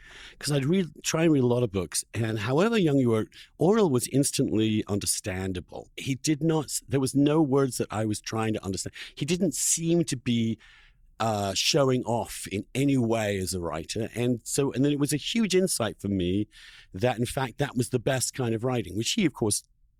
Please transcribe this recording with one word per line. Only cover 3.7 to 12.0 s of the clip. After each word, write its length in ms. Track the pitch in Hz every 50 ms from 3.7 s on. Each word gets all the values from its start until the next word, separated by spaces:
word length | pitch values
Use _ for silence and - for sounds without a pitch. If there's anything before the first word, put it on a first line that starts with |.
| 208 233 214 175
was 180 | 131 123 - -
instantly 760 | - 131 143 - - - 139 95 76 104 110 110 110 107 -
understandable. 1040 | - 101 101 - - - - - 104 92 92 95 95 92 90 - - - - - - _
He 180 | - - 135 139
did 260 | 127 - 151 156 135 151
not, 400 | 165 160 156 143 - - - -
there 140 | - - 143
was 140 | 131 127 -
no 260 | 135 143 151 147 160
words 380 | 160 139 127 139 139 131 123 -
that 100 | 117 -
I 140 | - 104 110
was 160 | 110 107 -
trying 320 | - - - 113 110 110 110
to 100 | 104 -
understand. 320 | 95 95 92 - - - - - - -
He 100 | - 151
didn't 300 | 139 180 175 190 170 -
seem 500 | - - - - - 165 165 170 170 165
to 120 | - -
be, 420 | 127 - 127 120 117 113 113 113 - - - - - - - _ _ - - _ -
uh, 360 | - 113 110 104 101 98 95
showing 500 | - - - - 156 139 131 127 127